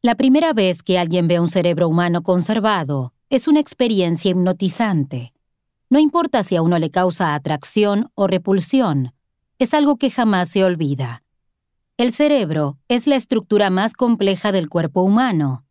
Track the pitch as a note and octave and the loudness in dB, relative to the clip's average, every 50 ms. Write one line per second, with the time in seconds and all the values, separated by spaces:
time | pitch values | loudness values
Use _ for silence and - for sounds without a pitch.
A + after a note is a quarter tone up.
0 | - A#3+ A#3 - C#4 C4+ C4 D4+ E4 D#4+ D4+ A3 G3 F#3 F3 E3+ - - F#3 F3+ | 2 0 0 2 2 4 4 4 2 2 0 0 0 0 0 -2 -2 -2 0 0
1 | F3 E3+ E3+ F3+ E3+ E3 F3 E3+ E3+ E3+ E3+ F#3+ E3+ F3 E3+ D3+ F3+ E3 D#3+ E3+ | 0 0 0 0 2 2 2 2 0 0 0 0 0 0 0 0 0 0 2 0
2 | F3 F3 E3+ F3 E3+ - F#3 F3+ E3+ - G#3+ A#3 G3 A3 G#3 F#3 D#3+ C3+ D3 C#3 | 0 0 0 -2 0 0 0 0 0 -2 -2 0 0 0 0 0 -2 -2 -4 -4
3 | B2+ B2 _ _ _ _ - B3+ - - D4 D4+ C#4+ - - _ B3+ A#3+ A3 G3 | -4 -6 _ _ _ _ -2 -2 2 2 2 2 2 -2 -2 _ -2 0 2 0
4 | F3+ E3+ E3+ E3 - G3 F#3 F3+ F3+ F#3 F#3 F3+ G3 F#3 E3 - A#3 G#3+ F#3+ D#3+ | 0 0 0 0 0 0 0 0 0 0 0 0 -2 -4 -2 -2 -2 -2 0 -2
5 | C#3 C#3 - B2+ B2 - _ _ _ _ _ _ _ _ _ _ _ _ B3+ C#4+ | -2 -4 -6 -12 -12 -14 _ _ _ _ _ _ _ _ _ _ _ _ 2 4
6 | D#4 D4+ - E4+ E4 - - A#3+ G3 - F#3+ E3+ E3 E3+ F3 E3+ E3 D#3 - F#3 | 4 4 2 0 -2 0 0 -2 -2 0 0 0 2 2 0 0 -2 -2 0 0
7 | F3+ F#3 E3+ - F#3+ D#3+ D3 D3 C3+ D3 D#3 D3 - - - G#3+ G#3 G3+ G3+ G3+ | 0 0 0 -2 -2 -2 -2 -4 -4 -4 -6 -6 -6 -4 -2 0 0 2 0 -2
8 | A#3+ - _ - G3+ F#3+ F3+ F#3 F3 - F#3+ G3 E3 - - C4+ B3+ G3 D3 C#3 | -4 -6 _ -2 -2 0 0 -2 0 0 -2 -2 0 0 0 0 0 0 0 -2
9 | C3 B2+ _ _ _ _ _ _ _ _ _ _ C4+ A#3 - D4+ D4 C#4 C#4+ A#3 | -4 -4 _ _ _ _ _ _ _ _ _ _ -2 0 2 2 2 2 0 0
10 | - C4 - - A#3+ A3 G3+ F#3 F3+ E3+ - G3 F#3+ F#3 F3+ D#3+ E3 C#3 C#3+ C3 | -2 -4 -2 0 0 0 0 0 -2 -2 0 0 0 0 0 -2 -2 -4 -2 -4
11 | C3+ A#2+ A#2 A#2 _ _ _ _ _ _ _ _ _ _ _ _ _ _ _ - | -6 -8 -8 -12 _ _ _ _ _ _ _ _ _ _ _ _ _ _ _ -2
12 | A#3+ B3 A#3 - D4 D4 D4 C#4 G#3+ D#3 D#3 D#3 D3+ C#3+ C#3 _ _ _ A#3 A#3+ | -2 -2 0 0 2 2 2 2 0 0 -2 -2 -2 -2 -4 _ _ _ -2 -2
13 | A#3+ D4 C#4+ C4 A#3 _ C4 A3+ F3+ _ G#3+ G3+ G#3 G3 F#3 F#3 G3+ A3+ - _ | 0 0 0 0 0 _ -4 -4 -2 _ 0 2 2 2 2 0 0 -2 -2 _
14 | B3+ A#3+ A#3 G3+ G3+ G3 F#3+ F3+ - G#3+ F#3+ F#3+ E3+ D3 - F3 D#3+ D#3+ C3+ F3+ | 0 0 0 2 2 0 0 0 -2 -2 0 0 -2 -2 -2 -2 -2 0 0 0
15 | F#3 F#3+ G3+ A3+ B3+ B3+ G3+ D#3 D3+ C#3 C3 B2+ _ _ | 2 2 2 2 2 2 0 0 -2 -2 -4 -8 _ _